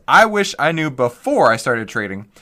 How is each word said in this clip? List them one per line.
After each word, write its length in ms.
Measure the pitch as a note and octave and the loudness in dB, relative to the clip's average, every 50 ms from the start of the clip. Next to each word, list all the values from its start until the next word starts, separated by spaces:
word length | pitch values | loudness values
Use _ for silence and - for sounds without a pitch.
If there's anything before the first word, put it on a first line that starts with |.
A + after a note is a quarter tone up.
| _ | _
I 200 | - C#3+ F#3+ A3 | 4 4 6 4
wish 260 | A3 G#3 G3+ G3 G3 - - | 4 2 -2 -2 -4 -2 -2
I 120 | C#3+ D#3+ | -2 -2
knew 200 | E3+ D#3+ D#3 D3+ | 0 -2 -4 -4
before 600 | C3 C3 B2 A#2+ - - - C4+ D4 A3+ D3+ A#2 | -2 -2 -2 -2 -2 -4 -6 -2 0 2 4 2
I 60 | A2+ | 2
started 300 | A2+ - C3+ A#2+ A2+ A2 | 0 -2 -4 -4 -4 -4
trading. 400 | G2 - A2+ G#2 F#2+ F#2+ G2 G#2 - _ _ | -6 -6 -8 -6 -6 -8 -12 -14 -18 _ _